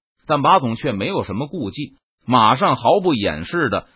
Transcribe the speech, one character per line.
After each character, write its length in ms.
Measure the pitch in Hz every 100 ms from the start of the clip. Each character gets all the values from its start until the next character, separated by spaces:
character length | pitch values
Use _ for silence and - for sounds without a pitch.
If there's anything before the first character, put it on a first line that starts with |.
| _ _ -
但 160 | 147
把 160 | 143 185
总 180 | 127 113
却 180 | 143
没 120 | 101 123
有 180 | 185
什 120 | 101 98
么 100 | 143
顾 240 | 180 104
忌， 240 | - 147 _ _ _ -
马 300 | 123 110 131
上 200 | 196 123
毫 240 | 117 190
不 100 | 180
掩 320 | 123 98 78 82
饰 240 | 170 139
地 160 | 98 -